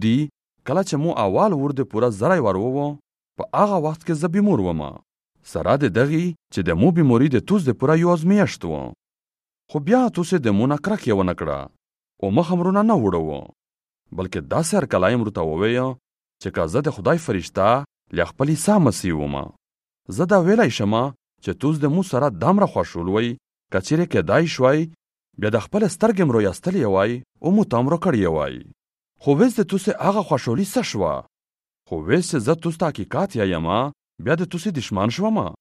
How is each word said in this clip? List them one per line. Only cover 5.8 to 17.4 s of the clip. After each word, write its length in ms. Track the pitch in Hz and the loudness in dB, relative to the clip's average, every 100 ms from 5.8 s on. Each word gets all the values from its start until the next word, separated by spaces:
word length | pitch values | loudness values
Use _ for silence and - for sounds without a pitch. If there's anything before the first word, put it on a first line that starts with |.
| 131 110 | 2 2
دغې 280 | 143 160 175 160 _ | 0 0 -2 -6 _
چې 80 | - 85 | -4 -2
د 120 | 82 | 2
مو 80 | 156 170 | 4 4
بیموري 320 | 139 117 151 | 4 4 4
د 140 | 120 - | 2 0
توس 140 | 202 135 | 0 0
د 120 | - | 0
پوره 160 | 135 160 | 2 2
یو 80 | 175 170 | 2 2
ازمیښت 500 | 170 208 147 - 87 | 2 2 2 -2 -8
و. 80 | 76 62 - _ _ _ _ _ _ _ | -8 -8 -14 _ _ _ _ _ _ _
خو 80 | 151 147 | -4 2
بیا 140 | 247 240 175 | 2 2 -2
توس 180 | 165 | -2
یې 60 | 180 | 0
د 140 | 117 98 | 2 2
مو 80 | 127 | 2
نه 100 | 143 196 | 0 -2
کرکه 300 | 214 120 98 | -2 0 0
ونه 200 | 92 85 | 0 -2
کړه، 200 | 80 69 69 _ _ _ _ _ | -4 -6 -8 _ _ _ _ _
او 80 | 98 120 | 0 0
مخ 160 | 165 | 2
هم 140 | 180 175 | 0 0
رونه 160 | 202 | 2
نه 140 | 220 190 | 2 2
وړوه. 440 | 101 85 78 69 - _ _ _ _ _ _ | 2 0 -2 -6 -12 _ _ _ _ _ _
بلکې 280 | 82 92 92 69 | -10 -8 -8 -4
داسې 220 | 120 160 202 | -2 0 0
هرکلی 380 | 139 95 92 | 0 2 2
هم 80 | 120 | 2
ورته 200 | 107 98 | -2 -2
وویه 460 | 80 80 110 120 131 127 _ _ _ _ | -2 0 0 0 -2 -6 _ _ _ _
چې 80 | 95 95 | -8 -4
که 120 | 82 | -2
زه 60 | 113 | -2
د 140 | 147 104 | -2 -2
خدای 200 | 95 165 - | 0 0 0
فرشته 420 | 98 | -4